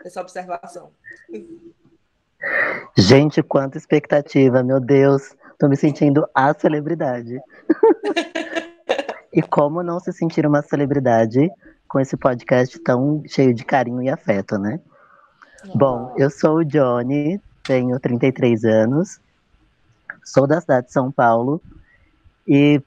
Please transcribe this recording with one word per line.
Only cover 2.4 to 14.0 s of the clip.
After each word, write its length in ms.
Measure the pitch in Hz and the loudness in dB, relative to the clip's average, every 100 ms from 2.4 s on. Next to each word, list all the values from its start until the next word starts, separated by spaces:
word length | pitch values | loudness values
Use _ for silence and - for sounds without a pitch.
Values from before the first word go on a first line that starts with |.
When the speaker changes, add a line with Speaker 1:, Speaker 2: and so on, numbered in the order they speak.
| - - - - - - | -6 -4 -4 -8 -4 0
Speaker 2:
Gente, 440 | 95 135 147 165 | 4 6 4 0
quanta 360 | 151 139 135 156 | -2 -2 -4 -8
expectativa, 840 | - 151 - 147 143 147 135 127 | -2 -2 0 -2 0 2 4 2
meu 180 | 127 135 | 0 -2
Deus. 540 | 123 139 139 139 - _ - - | 2 4 4 2 -2 _ -20 -2
Tô 80 | 147 | 0
me 80 | 135 | 2
sentindo 500 | 156 147 147 139 - | 0 2 2 2 0
a 180 | 135 139 | 0 0
celebridade. 840 | 151 - 151 147 165 147 123 117 127 - - - | 0 -2 -2 -4 -4 -4 -6 -8 -14 -14 -8 -4
<laughs> 680 | - 440 - 415 339 - - - 339 - - - - - - _ - | 2 2 2 -2 -6 -6 -8 -8 -10 -12 -12 -6 -6 -6 -14 _ -4
E 60 | |
como 400 | 156 - 147 165 | 0 0 0 -2
não 160 | 175 170 | -6 -6
se 140 | 180 | -8
sentir 340 | - 165 165 151 | -6 -4 -2 0
uma 160 | 147 | 0
celebridade 880 | 147 143 139 139 127 113 113 123 165 - - _ - | 0 -4 -2 0 2 2 2 2 0 -4 -20 _ -6
com 100 | 139 | -4
esse 180 | 131 - | -2 -2
podcast 640 | 139 123 - 127 127 - | -2 -2 0 0 0 -4
tão 420 | - 123 143 151 - | -2 0 0 -2 -4
cheio 260 | - 131 | 2 2
de 120 | 117 | 2
carinho 360 | - 139 120 123 | -2 -2 -2 -4